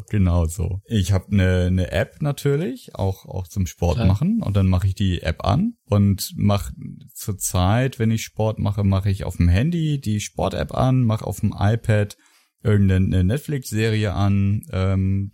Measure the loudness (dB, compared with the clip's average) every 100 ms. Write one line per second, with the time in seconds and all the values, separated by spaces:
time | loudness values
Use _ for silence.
0 | -2 0 2 2 0 -2 -6 -6 -4 -2
1 | 0 0 0 2 2 2 2 0 0 -2
2 | -4 -4 -6 -2 -2 -2 -4 -8 -12 -4
3 | -4 -4 -10 -10 -6 -4 -6 -2 -2 2
4 | 2 2 0 0 0 2 2 2 0 0
5 | -2 -2 -4 -4 0 0 0 -4 -2 2
6 | 4 2 -4 -2 0 0 -4 -12 -14 -16
7 | -20 -12 -10 -8 -4 0 2 2 0 0
8 | 0 0 -4 -4 -4 -2 -2 0 2 2
9 | 2 -2 -4 2 4 4 2 0 0 -2
10 | -2 -4 -4 -4 -2 -2 -4 0 2 2
11 | 2 0 -4 -4 -4 0 0 2 2 2
12 | 0 -6 _ _ _ _ 0 4 4 4
13 | 2 2 2 0 -4 -6 -4 -2 0 0
14 | 0 0 2 2 0 -2 -4 -2 0 0
15 | 0 0 -4